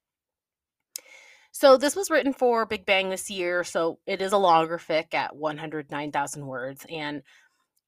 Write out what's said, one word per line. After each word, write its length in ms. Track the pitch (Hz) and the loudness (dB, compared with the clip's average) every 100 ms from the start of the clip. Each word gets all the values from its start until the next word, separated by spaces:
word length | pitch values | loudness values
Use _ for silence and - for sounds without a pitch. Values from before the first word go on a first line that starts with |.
| _ _ _ _ _ _ _ _ _ - - - - _ _ | _ _ _ _ _ _ _ _ _ -20 -20 -20 -20 _ _
So 260 | - 285 262 | 4 8 8
this 180 | 285 359 | 6 -2
was 140 | 392 | 0
written 240 | 311 269 | 0 0
for 320 | 262 247 233 214 | 0 0 2 -2
Big 180 | 214 | -6
Bang 240 | 196 190 190 | 0 0 0
this 220 | 190 - | -6 -8
year, 340 | 196 175 175 | -6 -4 -2
so 340 | 170 190 165 - | -2 -2 -2 -4
it 160 | - 185 | -8 -4
is 120 | 190 | 0
a 40 | 202 | 4
longer 400 | 185 165 160 165 | 6 6 4 -4
fic 380 | - 160 165 | -2 -4 -2
at 200 | 151 107 | -4 -4
one 220 | 113 151 151 | -6 -6 -6
hundred 340 | 160 156 143 | -8 -10 -8
nine 220 | 147 147 | -8 -4
thousand 320 | 147 143 151 | -4 -4 -8
words, 400 | 139 131 131 139 - | -10 -10 -10 -12 -14
and 320 | 165 147 147 - _ _ _ _ _ | -10 -8 -10 -12 _ _ _ _ _